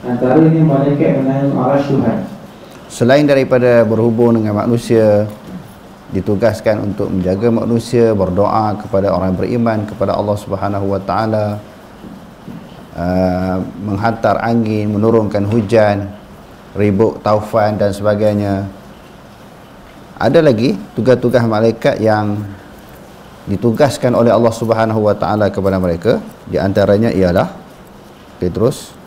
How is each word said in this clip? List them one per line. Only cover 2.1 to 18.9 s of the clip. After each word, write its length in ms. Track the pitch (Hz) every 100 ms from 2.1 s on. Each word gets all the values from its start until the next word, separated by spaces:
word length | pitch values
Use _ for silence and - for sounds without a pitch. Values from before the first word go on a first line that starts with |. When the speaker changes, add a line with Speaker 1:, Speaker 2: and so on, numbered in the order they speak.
| - - - - - - - -
Speaker 2:
Selain 320 | - 120 143
daripada 580 | 147 139 131 127 123 120 110
berhubung 500 | 110 117 113 120 117
dengan 220 | 107 104
manusia, 680 | 110 117 - 113 110 104 107 - - - - - - - -
ditugaskan 840 | 95 92 101 113 - 113 107 104
untuk 140 | 98 104
menjaga 380 | 92 90 95 120
manusia, 640 | 113 104 117 113 120 113
berdoa 640 | 107 90 90 101 110 107 101
kepada 320 | - 98 95 90
orang 180 | 92
yang 60 | 92
beriman, 400 | 92 120 117 110 104
kepada 320 | - 98 -
Allah 160 | 104 104
Subhanahu 480 | - 98 101 101 98
Wa 80 | 98
Taala, 440 | 98 95 113 107 104 104 - - - - - - - - - - - - - -
uh, 580 | 87 92 92 90 92 92 - - 104
menghantar 480 | 95 113 107 110 98
angin, 500 | 117 117 110 107 107
menurunkan 540 | 104 113 113 107 104 101
hujan, 640 | 117 98 113 107 101 101 - - - - - - 95
ribut 480 | 104 98 110 -
taufan 560 | 104 107 104 117 107 104
dan 160 | 104 98
sebagainya. 720 | 104 104 107 104 101 98 98 - -